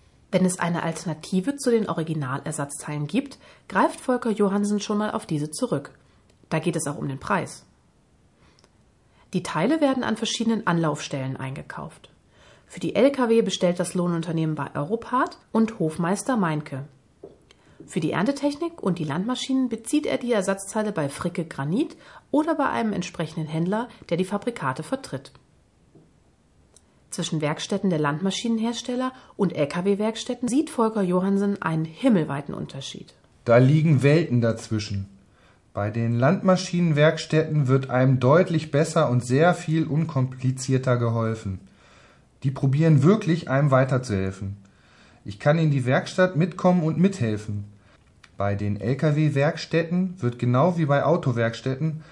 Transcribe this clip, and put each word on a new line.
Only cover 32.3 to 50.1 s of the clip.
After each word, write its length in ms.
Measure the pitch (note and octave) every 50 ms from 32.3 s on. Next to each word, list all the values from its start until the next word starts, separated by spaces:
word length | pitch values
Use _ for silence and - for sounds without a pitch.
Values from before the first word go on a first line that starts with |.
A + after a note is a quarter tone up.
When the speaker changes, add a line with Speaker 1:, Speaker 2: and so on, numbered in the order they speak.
| C#3 D3 - - -
Speaker 1:
Unterschied. 600 | - D3 - - C#3 C3 - - - - - - _ _ _ _ _ _
Speaker 2:
Da 120 | A#2+ A#2
liegen 460 | B2 C3 C3 D3+ D#3 D3+ E3 D3 A#2+
Welten 380 | B2+ C#3+ D3 E3+ D#3+ - B2 A#2+
dazwischen. 680 | A#2 A2+ A2 - - - A2 G#2+ G#2 - G2+ G2 G2 - - - _ _ _ _ _ _ _ _ _ _ -
Bei 160 | G2+ G2+ G#2+
den 280 | A2 A#2 A#2 A2+ A#2 A#2
Landmaschinenwerkstätten 1500 | B2+ D3 F#3+ G3 - F#3+ F#3 F3+ - - - F3 F3 E3 D3 D3 D3+ D#3+ D#3+ D#3 - - D3+ D#3 D#3+ D#3 D3+ D3+ C3+
wird 240 | B2+ C3+ C3 C3 -
einem 300 | B2 B2+ C3 C3+ C3 B2
deutlich 500 | B2 B2+ D3 F3 F#3 F3 E3 D3 - -
besser 400 | - C#3 D#3+ D#3+ - E3 D3+ A#2+
und 160 | B2 B2 G#2
sehr 280 | A2+ B2+ C#3+ E3 F3+ E3+
viel 320 | - - D#3 D#3 D#3+ D#3
unkomplizierter 1120 | - C#3 D#3 D#3+ - - C3 B2+ C3 - - - B2+ B2+ - - - C3 B2+ C3 C3 A#2+ A#2+
geholfen. 640 | A#2+ A2+ A2+ A#2 A2+ A2+ A2+ A2 - G2 F#2 F2+ - - _ _ _ _ - - - - _ _ _ _ _ _ -
Die 60 | C#3
probieren 520 | C3 - C#3+ C3+ C3+ D3 D#3+ D#3+ D#3 B2+
wirklich, 480 | C3 E3+ A3 A3 - D#3 F3 E3+ - -
einem 200 | C3 C#3 C#3+ C3+
weiterzuhelfen. 840 | C3+ B2+ C3 C3 C3+ B2 C3 - G2+ F#2+ F#2+ F#2+ F#2+ - G2+ G2 G2+ - - - _ _ _ _ _ _ - - - _ -
Ich 140 | G#2+ - -
kann 200 | - C#3+ D#3 E3+
in 120 | D#3+ D3+
die 140 | C#3 C3+ A#2
Werkstatt 520 | B2 C3+ F3+ F3+ - - - F#3 F3+ -
mitkommen 460 | D3 F3+ F3 - - - F3+ F3+ F3+
und 160 | D#3 D#3+ D3+ D#3
mithelfen. 680 | F3+ G3+ F#3+ - A#2 A2 G#2+ G2+ - G#2+ G#2 G2+ G2+ - - - _ - _ _ _ _ _ _ - - _ -
Bei 160 | G2 G2+ G2+
den 260 | G2+ G#2 G#2 G2+ -
L-K-W-Werkstätten 1400 | - A2+ C#3 C3+ E3 D#3 C#3+ D3+ D#3 D3+ C3 C3+ C3+ D#3+ E3 - - - - E3 E3+ E3 F3 F3+ F#3+ F#3